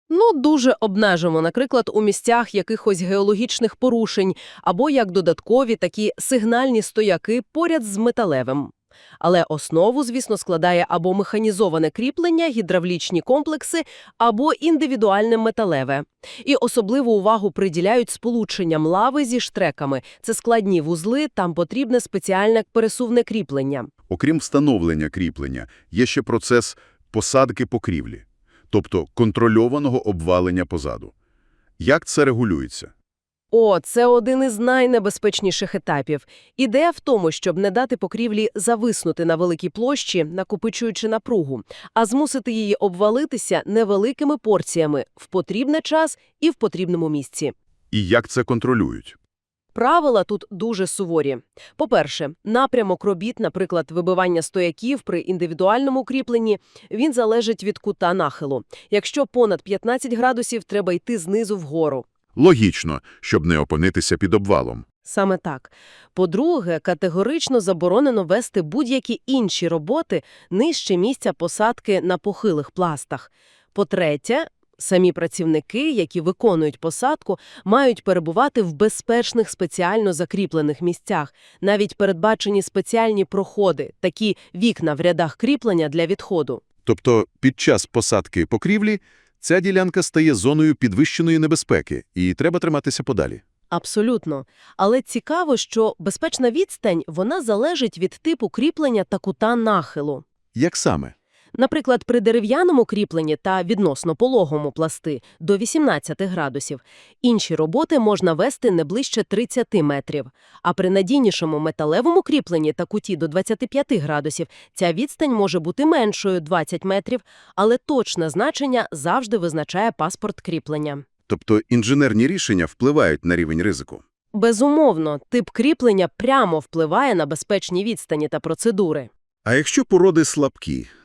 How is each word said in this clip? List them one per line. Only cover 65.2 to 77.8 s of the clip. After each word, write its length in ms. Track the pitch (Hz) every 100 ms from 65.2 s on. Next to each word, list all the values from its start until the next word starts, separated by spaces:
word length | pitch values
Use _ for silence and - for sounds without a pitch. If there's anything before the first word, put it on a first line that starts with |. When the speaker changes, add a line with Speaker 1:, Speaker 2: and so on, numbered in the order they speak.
| 196 185
Speaker 1:
так. 360 | 180 135 - _ - - _
По-друге, 640 | - 180 185 311 339 175 160
категорично 800 | - 170 190 165 202 320 - 254
заборонено 640 | 185 180 175 196 285 226
вести 380 | 170 196 240 208
будь-які 580 | 156 196 254 262 - 233 -
інші 420 | 262 208 - 170
роботи 540 | 165 151 269 - 180 - - -
нижче 460 | 180 294 311 - 180
місця 360 | 196 269 220
посадки 680 | 185 170 - 214 247 - 190
на 180 | 175 180
похилих 520 | - 196 220 156 139
пластах. 640 | - 180 147 - 135 - _ _ _ _
По-третє... 760 | - 202 190 165 147 - 254 320 _ _ -
Самі 340 | - 185 180
працівники, 800 | 170 170 - 165 156 - 220 311
які 280 | 254 160 175
виконують 600 | 160 185 233 170 156 -
посадку, 580 | 160 - 254 311 - 185 - -
мають 400 | - 226